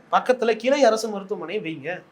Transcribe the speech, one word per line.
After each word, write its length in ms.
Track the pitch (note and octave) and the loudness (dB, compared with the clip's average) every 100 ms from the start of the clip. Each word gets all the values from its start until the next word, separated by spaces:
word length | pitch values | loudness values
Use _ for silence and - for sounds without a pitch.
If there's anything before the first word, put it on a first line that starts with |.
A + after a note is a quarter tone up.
| _ | _
பக்கத்துல 440 | F#3 F#3 B3+ A3+ A3+ | 0 2 0 0 0
கிளை 280 | A#3+ D4 | 2 4
அரசு 260 | A#3+ G#3+ A3+ | 6 4 -2
மருத்துவமனை 500 | G3 F#3+ F#3+ D#3+ G#3 | -6 -8 -8 -6 -8
வைங்க. 440 | D#3+ D#3 D3 F3+ - | -8 -8 -10 -10 -14